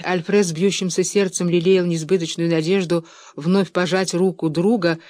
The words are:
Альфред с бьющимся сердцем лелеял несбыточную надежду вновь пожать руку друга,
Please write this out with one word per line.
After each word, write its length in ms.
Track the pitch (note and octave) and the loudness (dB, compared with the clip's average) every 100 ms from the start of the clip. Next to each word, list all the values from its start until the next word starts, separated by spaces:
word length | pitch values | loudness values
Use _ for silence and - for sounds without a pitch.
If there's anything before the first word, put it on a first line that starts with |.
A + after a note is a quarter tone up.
Альфред 400 | F3 F#3 E3+ G#3 | -4 -4 0 2
с 80 | F3 | 2
бьющимся 500 | D#3 G3 - F#3 F#3+ | 0 0 0 -2 -2
сердцем 460 | F3 G3+ F#3 - F3 | 0 0 0 -2 0
лелеял 380 | F3 F3+ F#3 F3 | 2 4 2 2
несбыточную 640 | E3 D#3 F#3 D#3+ - E3+ | -2 0 -2 0 -2 0
надежду 560 | E3 D#3 G3 E3 E3+ E3 - - | 0 2 0 0 -2 -4 -16 -20
вновь 380 | - D#3+ G3 F3+ | -6 0 2 2
пожать 400 | F3+ E3+ F#3 F3+ | -2 0 -2 -2
руку 380 | F3 F#3+ - E3 | 0 0 0 -2
друга, 480 | D#3 G3 A#3 E3+ D#3+ | 0 2 2 0 -2